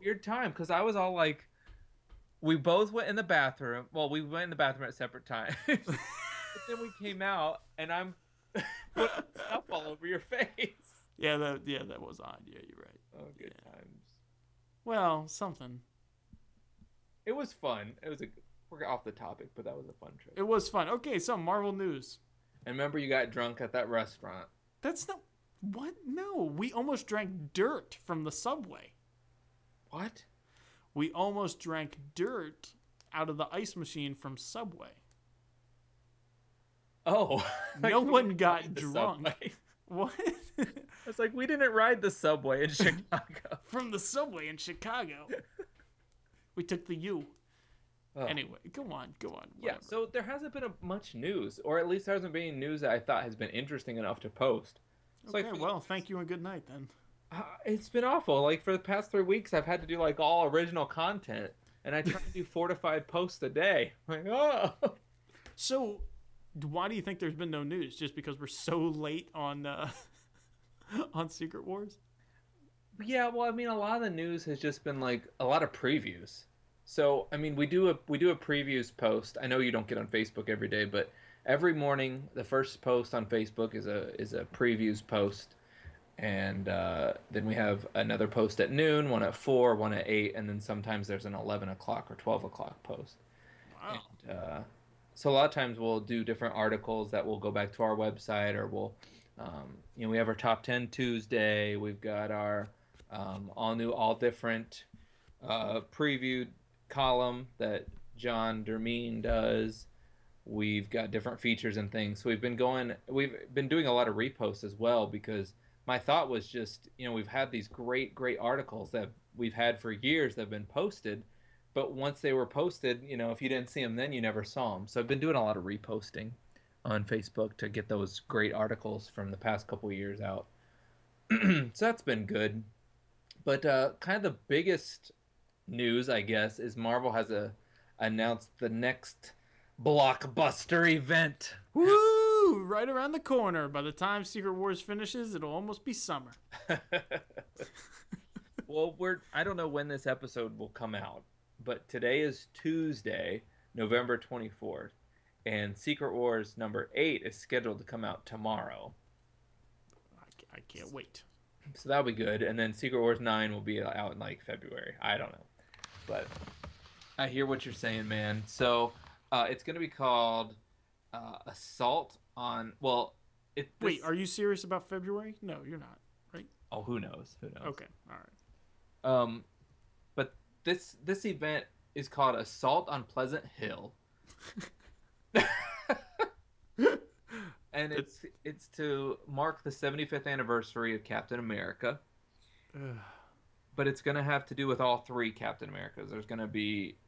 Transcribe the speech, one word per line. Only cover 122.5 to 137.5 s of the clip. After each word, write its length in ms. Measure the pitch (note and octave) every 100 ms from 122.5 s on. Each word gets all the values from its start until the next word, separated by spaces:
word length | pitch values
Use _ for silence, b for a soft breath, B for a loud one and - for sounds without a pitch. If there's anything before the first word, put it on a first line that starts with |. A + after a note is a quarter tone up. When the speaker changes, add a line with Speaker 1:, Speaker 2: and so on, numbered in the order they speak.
| C#3+ F3 F3 B2+ A#2+
Speaker 1:
you 140 | C#3 B2
know, 140 | A#2
if 100 | A#2
you 80 | C3
didn't 200 | C3 B2
see 120 | D3
'em 140 | B2 A2+
then, 180 | C#3
you 80 | C3
never 220 | C3+ A2
saw 320 | G#2 - A#2+ F#2+
'em. 120 | G#2
So 120 | B2
I've 80 | A#2
been 120 | C3+
doing 160 | D#3 C#3
a 80 |
lot 140 | G#2+ G2+
of 60 |
reposting 680 | F2+ G#2 - G#2+ G#2+ - A2 A#2+ - b b b B2+
on 180 | G#2+
Facebook 540 | G#2 A2 G2 - A2 -
to 100 | G#2
get 180 | A2 G#2
those 300 | G#2+ G2 -
great 340 | - A2 G#2+
articles 540 | G#2+ G#2+ A2 A2 G#2+ G#2
from 220 | - G2
the 60 | F#2+
past 300 | A2+ G#2 -
couple 240 | G#2 G#2+
years 300 | G2 G2+ G2+
out. 260 | G#2+ G2 - b b b b b b _ -
<clears throat> 20 |
So 540 | A3 G3+ E3 B2 - A3
that's 160 | A3+
been 220 | - A2 G2+
good. 380 | G#2 G#2+ A2 G#2+ - _ _ _ _ _ -
But, 220 | - C3+ D#3
uh, 260 | C3+ C3+ -
kind 180 | F3+ G#3
of 60 |
the 140 | G3 A#2 -
biggest 640 | C#3+ F3 E3+ - - - - _ _ _ _ -
news, 420 | A#2+ A#2+ A#2+ B2+
I 120 | A#2
guess, 380 | G2+ A2 G#2+ -
is 180 | A#2 A#2
Marvel 340 | A2+ B2 B2+
has 200 | A2+ G#2+
a, 220 | G#2 G#2